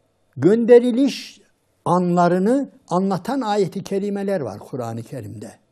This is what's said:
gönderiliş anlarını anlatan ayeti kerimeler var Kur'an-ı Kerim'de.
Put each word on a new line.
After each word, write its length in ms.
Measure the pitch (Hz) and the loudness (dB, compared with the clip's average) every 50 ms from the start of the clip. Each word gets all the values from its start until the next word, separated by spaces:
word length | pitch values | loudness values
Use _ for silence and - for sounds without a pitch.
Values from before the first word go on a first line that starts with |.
| _ _ _ _ _ _ _ | _ _ _ _ _ _ _
gönderiliş 1040 | - 123 170 208 233 233 214 247 240 240 247 226 233 277 262 - - - - - - _ _ _ _ _ _ _ _ _ | 0 2 2 2 2 6 8 8 8 8 6 2 2 0 0 0 -4 -12 -16 -20 -20 _ _ _ _ _ _ _ _ _
anlarını 880 | - 170 180 180 180 175 180 175 175 175 185 185 208 247 285 277 269 - _ _ _ | 0 2 2 2 2 2 4 4 4 4 2 2 2 0 0 -2 -4 -10 _ _ _
anlatan 520 | 165 180 190 196 196 170 180 - 254 285 | -4 -2 0 0 -2 -4 -4 -6 -6 -4
ayeti 420 | 247 214 208 214 196 160 - 202 - | -4 -4 -2 -2 -2 -2 -4 -10 -10
kerimeler 580 | - 202 196 190 208 202 202 196 196 196 190 | -6 -6 -4 -4 -4 -6 -6 -4 -4 -4 -4
var 180 | 143 107 95 104 | -4 -6 -10 -12
Kur'an-ı 440 | - - - 127 120 117 113 117 113 | -16 -14 -10 -8 -8 -8 -8 -10 -12
Kerim'de. 480 | - - 135 107 104 104 107 104 107 - _ _ _ | -12 -12 -14 -12 -12 -14 -14 -16 -18 -20 _ _ _